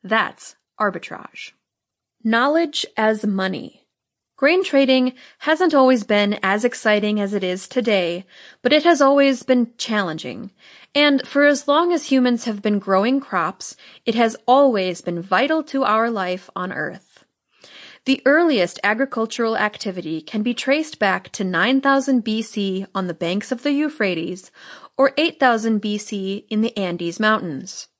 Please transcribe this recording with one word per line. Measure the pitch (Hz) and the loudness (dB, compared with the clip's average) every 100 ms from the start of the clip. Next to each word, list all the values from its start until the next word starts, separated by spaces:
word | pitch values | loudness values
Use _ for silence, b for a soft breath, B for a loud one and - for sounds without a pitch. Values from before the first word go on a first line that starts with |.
That's | 190 220 185 - - _ _ _ | 0 -2 -2 -6 -20 _ _ _
arbitrage. | 208 175 - - - - - _ _ _ _ _ _ _ | -4 -4 -12 -14 -16 -18 -20 _ _ _ _ _ _ _
Knowledge | 226 226 269 311 330 - - - | 0 2 2 2 0 -4 -8 -2
as | 220 214 214 | 0 0 -2
money. | 190 190 185 - _ _ _ _ _ _ _ | -2 -2 -4 -10 _ _ _ _ _ _ _
Grain | 277 370 | 2 2
trading | 381 277 269 262 254 B B B | 2 2 4 4 2 B B B
hasn't | - 311 359 | -2 2 4
always | 294 262 254 202 | 6 6 4 2
been | 208 202 208 | 0 2 0
as | 190 208 | 0 0
exciting | 240 - 220 214 208 214 | 0 0 0 2 2 -2
as | 202 | -2
it | 202 | -2
is | 180 185 - | -4 -4 -4
today, | 254 226 202 175 175 - B B B | -4 0 0 0 -4 -10 B B B
but | 240 | 2
it | 302 320 | 4 4
has | 311 | 4
always | 277 285 277 262 | 6 6 4 2
been | - 247 233 _ | 2 2 2 _
challenging. | - 214 185 156 127 98 190 _ B B B 285 | -4 -2 -2 -6 -10 -10 -14 _ B B B 2
And | 294 277 - | 2 2 0
for | 277 | 2
as | 285 285 - | 4 4 2
long | 285 349 | 2 2
as | 349 - | 0 0
humans | 262 247 240 240 | 2 2 0 -4
have | 208 | -4
been | 214 208 | -2 -2
growing | 196 190 214 269 | 2 2 2 0
crops, | 269 185 165 - - - B B - | -2 -4 -4 -6 -16 -18 B B -4
it | 220 | 0
has | 226 226 - | 0 0 2
always | 262 277 214 185 175 | 4 6 2 -2 -4
been | - 170 | -6 -8
vital | 190 180 277 320 | -2 0 2 -2
to | 302 269 | -2 -2
our | 262 220 233 | 0 0 0
life | 220 180 185 - - | -2 -4 -6 -8 -10
on | 185 | -8
Earth. | 165 151 - _ _ _ _ _ B B B B B - | -6 -8 -8 _ _ _ _ _ B B B B B -2
The | 262 | 0
earliest | - 302 339 254 180 - 202 | 2 4 4 2 0 -2 -2
agricultural | 220 269 240 220 - 226 226 | -2 -2 -4 -6 -4 -4 -2
activity | 208 - 208 185 165 160 | -4 -4 -8 -8 -8 -8
can | - 220 | -6 -4
be | 214 | -2
traced | 240 - 294 311 - | -4 -2 -2 -2 -2
back | 202 185 - | -2 -2 -6
to | - | -6
nine | 190 175 202 269 | -4 0 2 2
thousand | 277 269 262 254 | 2 2 2 0
B | 220 220 | 0 -4
C | 220 - 196 190 190 196 | -4 -4 -2 -4 -6 -6
on | 180 | -6
the | |
banks | 170 170 190 - | -4 -2 -4 -4
of | 247 | -6
the | 294 | -2
Euphrates, | 285 302 - 202 170 165 185 - B B B B - | -2 -2 -2 -2 -2 -6 -10 -14 B B B B 0
or | 269 - | 0 2
eight | 330 - | -2 2
thousand | 262 226 226 214 | 2 2 0 -2
B | 208 208 | -2 -6
C | - 208 190 202 - | -6 -8 -6 -8 -4
in | 214 | -2
the | 226 - | -2 -2
Andes | 190 175 170 170 | -6 -4 -6 -2
Mountains. | 214 220 180 135 185 - - | 0 0 -2 -10 -12 -16 -18